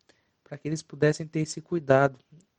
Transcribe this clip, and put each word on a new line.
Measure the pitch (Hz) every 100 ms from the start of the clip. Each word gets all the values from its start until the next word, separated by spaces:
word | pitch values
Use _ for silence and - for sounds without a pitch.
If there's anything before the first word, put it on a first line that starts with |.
| _ _ _ _
pra | - 143
que | 147
eles | 156
pudessem | - 143 151 151 156
ter | 160
esse | 156 -
cuidado. | - 175 139 135 139 131 _ 151 _